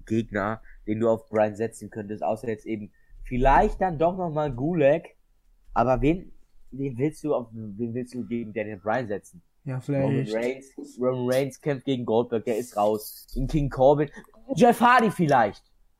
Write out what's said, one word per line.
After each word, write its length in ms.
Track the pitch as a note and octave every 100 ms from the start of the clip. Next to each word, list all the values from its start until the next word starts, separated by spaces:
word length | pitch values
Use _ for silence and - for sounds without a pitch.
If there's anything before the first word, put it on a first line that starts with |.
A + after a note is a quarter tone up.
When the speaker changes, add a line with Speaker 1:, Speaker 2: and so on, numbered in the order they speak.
| -
Speaker 1:
Gegner, 560 | A2 A2 G#2 G2 A2 - - -
den 140 | A2
du 80 | A2+
auf 200 | A2 -
Bryan 280 | G#2+ G#2+ G2+
setzen 340 | A2+ - G#2
könntest, 320 | A2+ G2+ G#2
außer 240 | D#2+ A2 B2
jetzt 200 | G#2+ -
eben 260 | A2 G#2 _ _ -
vielleicht 560 | - B2 C3 D3 G#3+ -
dann 180 | F#3 D3+
doch 180 | E3 F#3
nochmal 360 | F3 D3+ D3+
Gulak. 540 | A#2+ C#3+ F3 C#3 D#3+ E3+ _ _ _ _ _ -
Aber 280 | - A#2+ B2+
wen, 300 | C3 F3+ - - - - -
wen 280 | C3 C#3 A#2
willst 260 | D3 D3+
du 100 | D3+
auf, 140 | B2+ A#2
wen 420 | A2+ A2 G2 A#2
willst 200 | A#2 B2
du 120 | B2 G2+
gegen 260 | A#2 A#2
Daniel 240 | G#2+ G#2 G#2
Bryan 300 | G2 A#2 A2+
setzen? 340 | G2+ - F2+ _ _
Speaker 2:
Ja, 140 | C#3+ C3
Speaker 1:
Roman 480 | - C#3 C3+ C3+ C3
Speaker 2:
vielleicht. 80 |
Speaker 1:
Reigns, 640 | A2 A#2+ C3 C3+ - - -
Roman 320 | B2 B2+ B2
Reigns 280 | B2+ C#3 -
kämpft 260 | D#3 C3+ B2+
gegen 180 | C3
Goldberg, 400 | A2+ A2 A#2+ A2+
der 140 | G#2 G#2+
ist 180 | B2 G2+
raus. 500 | G#2 G#2+ - - -
In 120 | - C3+
King 240 | D#3+ C#3
Corbin. 400 | B2+ C3 D3 D3+ - - - -
Jeff 260 | G#3+ A#3+ A#3+
Hardy 300 | A#3+ B3 A3+
vielleicht. 540 | - D#3+ C3+ G#2+ - _ _ _